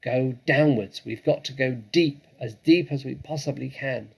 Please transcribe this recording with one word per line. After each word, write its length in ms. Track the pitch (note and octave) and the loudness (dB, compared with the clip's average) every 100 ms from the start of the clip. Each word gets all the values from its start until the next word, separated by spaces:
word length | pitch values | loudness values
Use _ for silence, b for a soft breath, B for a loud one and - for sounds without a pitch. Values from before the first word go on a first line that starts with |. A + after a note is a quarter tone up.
Go 340 | - B2+ C3 C3 - | -2 0 0 -2 0
downwards. 560 | C#3 D3+ B2 G2+ - | 4 6 4 0 -8
We've 200 | - A2+ | -10 -6
got 200 | - C#3+ | 0 0
to 80 | - | -2
go 300 | C3 C3 B2 G#2+ | -4 -2 -2 -2
deep, 320 | E3+ D#3+ C#3+ _ _ | 2 2 0 _ _
as 160 | B2 | -12
deep 380 | A2 - E3+ D3 | -8 4 4 4
as 120 | C#3+ | -4
we 100 | C3+ | -6
possibly 540 | C3 - D3+ C#3+ C3+ C3 | -10 -8 -8 -6 -6 -8
can. 420 | C3+ C#3 B2 G#2+ | -8 -6 -6 -8